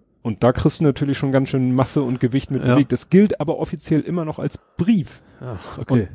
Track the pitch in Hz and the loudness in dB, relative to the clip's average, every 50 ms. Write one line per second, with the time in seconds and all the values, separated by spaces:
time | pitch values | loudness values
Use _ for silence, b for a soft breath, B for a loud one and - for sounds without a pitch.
0 | _ _ _ _ - 120 104 - - - 127 - - 156 - - 170 147 135 - | _ _ _ _ -8 -8 -2 0 2 2 2 2 2 0 0 2 0 0 2 0
1 | 147 139 139 - - 135 131 135 135 131 - 135 127 127 127 131 131 - - 151 | 0 -2 -2 -2 0 0 2 2 0 0 0 0 0 2 2 0 0 0 0 -2
2 | 139 120 127 123 - 120 117 135 - - 139 123 - 127 123 147 139 - 127 - | -2 -2 -2 0 0 0 0 0 -2 -2 -4 -2 2 2 4 4 4 2 0 -4
3 | - - - 185 208 185 - - 147 156 156 - 160 - - 151 - - 160 151 | 0 4 6 6 6 4 2 -2 -4 -4 -4 -4 -4 -6 -8 -8 -4 -2 0 0
4 | - - 170 180 160 156 147 - - 147 - - _ _ _ - 170 190 233 190 | 0 -2 -4 -4 -4 -6 -6 -6 -6 -8 -8 -10 _ _ _ -2 0 2 2 2
5 | 123 - - - _ _ - - - 127 110 90 - - - - - - 131 120 | 0 -4 -10 -20 _ _ -20 -16 -14 -14 -12 -14 -14 -14 -12 -10 -4 0 0 0
6 | 101 - | 0 2